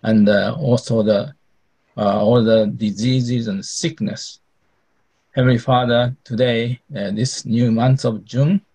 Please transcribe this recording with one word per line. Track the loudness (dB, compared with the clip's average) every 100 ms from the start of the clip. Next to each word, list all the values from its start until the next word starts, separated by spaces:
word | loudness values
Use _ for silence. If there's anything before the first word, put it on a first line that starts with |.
and, | 2 4 6
uh, | 4 0 -4
also | 0 -2 0 0
the, | 2 0 -2 -12 _ _ _ _ _ -4
uh, | -2 2
all | 2 2
the | 4 2 2
diseases | -2 -6 -2 -2 0 0 -4 -4
and | -6
sickness. | -8 -8 -8 -6 -8 -8 -14 -18 _ _ _ _ _ _ _ _ _
Heavenly | 0 2 2
Father, | 2 0 2 0 0 -4
today, | -10 -2 0 0 -2 -6 _
uh, | -8 -6
this | -4 -4 -6
new | -4 0 0
month | 2 2 2
of | 0 -4
June | -8 -2 0 0 _